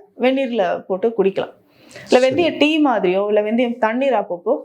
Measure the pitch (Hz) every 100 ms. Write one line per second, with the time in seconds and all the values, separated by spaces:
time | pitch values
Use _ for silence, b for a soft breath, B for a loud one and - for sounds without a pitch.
0 | - - 254 269 262 233 175 175 - 190
1 | 226 226 190 - - - _ B B B
2 | B 254 262 285 330 - 294 311 285 220
3 | 185 190 208 208 208 233 240 233 220 240
4 | 277 226 202 175 214 294